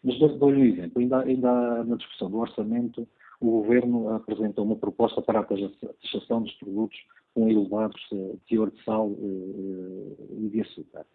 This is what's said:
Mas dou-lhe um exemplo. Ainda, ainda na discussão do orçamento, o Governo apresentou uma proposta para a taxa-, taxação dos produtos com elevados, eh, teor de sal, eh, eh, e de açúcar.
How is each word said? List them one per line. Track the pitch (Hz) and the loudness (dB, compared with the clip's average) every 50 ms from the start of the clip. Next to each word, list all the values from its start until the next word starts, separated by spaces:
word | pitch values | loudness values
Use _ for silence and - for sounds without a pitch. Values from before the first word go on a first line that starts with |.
| - | 0
Mas | 127 120 123 151 151 - 131 | -2 4 4 4 4 6 4
dou-lhe | 139 143 139 139 | 4 6 6 8
um | 131 | 6
exemplo. | 117 95 87 87 82 - 123 | 6 4 2 -6 -4 -2 0
Ainda, | 123 123 127 131 | 0 2 2 2
ainda | 131 131 131 127 127 123 123 123 123 120 117 117 117 | 2 2 0 2 2 2 2 2 2 0 0 -2 -2
na | 117 120 | -2 -4
discussão | - - - - - 104 92 | -4 -6 -14 -10 -8 -6 -4
do | 98 113 | -2 -2
orçamento, | 117 113 - - 107 107 117 120 120 120 - - 117 _ _ _ - - - _ | -4 -4 -4 -6 -4 -2 -2 -2 -2 -4 -6 -10 -12 _ _ _ -20 -20 -10 _
o | 120 117 | 0 2
Governo | 113 113 104 107 120 123 123 123 120 117 113 107 | 2 2 4 4 4 4 4 2 0 0 0 -2
apresentou | 113 110 113 - 107 101 110 107 101 - 104 | -4 -4 -4 -6 -4 -2 -2 -2 0 -2 0
uma | 107 110 | 0 -2
proposta | - - 101 - - 117 113 - 113 | -2 -2 -4 0 2 0 2 2 -2
para | - - 110 110 | -2 0 0 0
a | |
taxa-, | 101 - 104 98 101 98 - _ - - - _ | 0 0 -2 -4 -4 -6 -8 _ -14 -16 -14 _
taxação | - - - 117 - _ 117 117 | -12 -8 -8 -8 -4 _ -2 -2
dos | 110 113 | -2 -4
produtos | - _ - 101 95 104 110 104 - - - _ _ _ _ _ _ | -10 _ -12 -6 -4 -4 -4 -4 -6 -16 -20 _ _ _ _ _ _
com | 117 113 110 | 2 4 4
elevados, | 110 107 101 92 101 107 110 104 104 - - - | 4 4 2 2 0 -2 -2 -2 -4 -10 -12 -8
eh, | 104 98 95 95 - - _ _ | -8 -6 -6 -8 -10 -12 _ _
teor | 117 110 110 101 | 2 2 2 0
de | - - - | -2 -8 -6
sal, | - 110 110 110 104 | -2 0 0 0 0
eh, | 101 - 104 | -2 -4 -6
eh, | 101 95 95 92 95 98 104 98 98 95 92 90 92 92 95 104 98 104 - 107 101 - 107 110 | -6 -6 -6 -8 -8 -10 -8 -8 -8 -8 -8 -10 -10 -10 -12 -12 -14 -14 -16 -16 -14 -8 -6 -6
e | 104 | -2
de | 101 113 | -2 -2
açúcar. | 104 - - - - _ - 78 78 _ | -2 -2 -8 -16 -18 _ -16 -18 -18 _